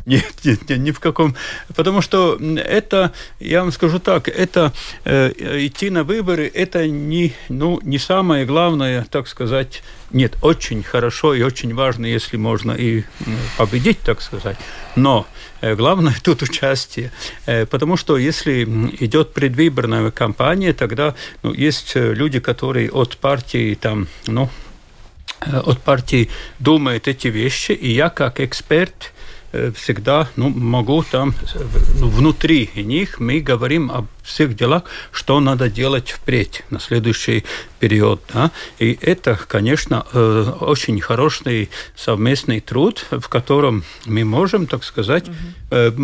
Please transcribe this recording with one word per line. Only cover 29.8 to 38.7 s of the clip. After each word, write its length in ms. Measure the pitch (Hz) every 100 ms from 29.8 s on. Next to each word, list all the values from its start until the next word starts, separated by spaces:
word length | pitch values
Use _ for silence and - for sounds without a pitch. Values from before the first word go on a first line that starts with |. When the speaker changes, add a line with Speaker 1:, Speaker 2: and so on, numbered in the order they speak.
| - 107 113 147 156 -
Speaker 1:
ну, 140 | 131
могу 540 | 131 117 123 113 156
там, 300 | 156 131 139 - -
э, 40 | -
в-, 420 | - - - 135
ну, 60 | 123
внутри 600 | 107 151 143 160 156 107 110
них 440 | 101 147 202 -
мы 200 | 120 151
говорим 520 | 139 120 123 165 139
о 140 | 123 110 -
всех 320 | - - 151 107
делах, 280 | 123 170 - - -
что 280 | - - 139
надо 300 | 135 131 123
делать 420 | 107 131 135 123
впредь, 520 | - - 120 - - -
на 100 | 101
следующий 640 | - 117 113 110 - 113 - - - -
период, 420 | 113 107 107 101 -
да. 180 | 117 160 - -